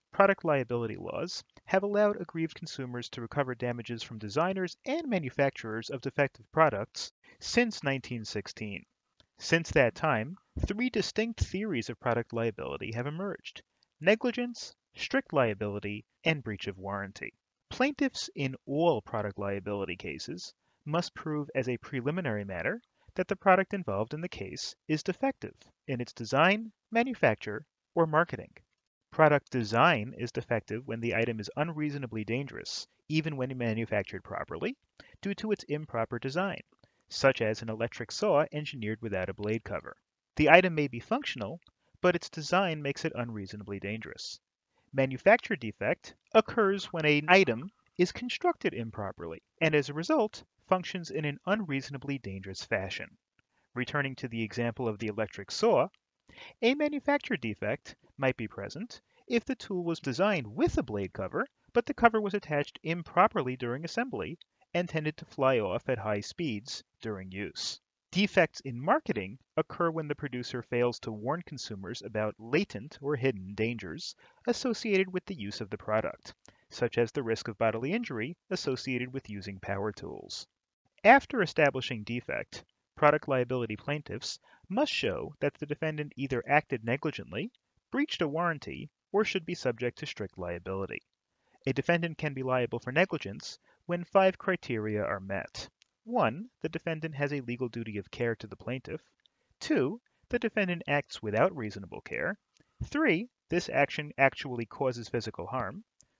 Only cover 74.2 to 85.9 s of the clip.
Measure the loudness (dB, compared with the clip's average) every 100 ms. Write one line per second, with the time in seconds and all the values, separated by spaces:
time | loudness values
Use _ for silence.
74.2 | -20 _ -2 0 0 -2 0 2 2 -2
75.2 | -6 -8 -8 -8 -8 -8 0 0 0 -4
76.2 | -14 -20 -20 _ _ -2 0 2 2 2
77.2 | 0 0 -2 0 0 2 0 -2 -2 -4
78.2 | -4 -6 -8 -4 -2 -2 -2 -2 -2 -6
79.2 | -8 -8 -8 -8 -4 -4 -4 -6 -10 -12
80.2 | -12 -12 -14 _ _ _ _ _ 8 8
81.2 | 6 0 0 4 4 2 -2 -4 -4 -4
82.2 | -4 -6 -6 -12 -18 _ _ 4 6 6
83.2 | 4 0 2 0 -2 -4 -4 -6 -6 -8
84.2 | -8 -10 _ _ -6 0 0 2 0 0
85.2 | -4 -4 -4 -2 -6 -4 -2